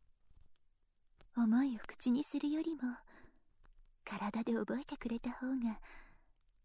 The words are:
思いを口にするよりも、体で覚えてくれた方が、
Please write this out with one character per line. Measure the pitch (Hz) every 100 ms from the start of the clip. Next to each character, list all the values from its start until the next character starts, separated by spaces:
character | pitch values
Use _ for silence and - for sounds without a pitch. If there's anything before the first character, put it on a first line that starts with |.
| - - - - - - - _ _ _ _ - - 240
思 | 220 240
い | 277 220
を | -
口 | - 247
に | 247
す | 294 285
る | 294
よ | 311
り | 330 294
も、 | 247 240 - - - - _ _ - - - _
体 | - 196 208 220
で | 233
覚 | 226 214 240
え |
て | - 285
く | 233
れ | 233
た | 247
方 | - 254
が、 | 269 233 214 - - - - _ _ _ _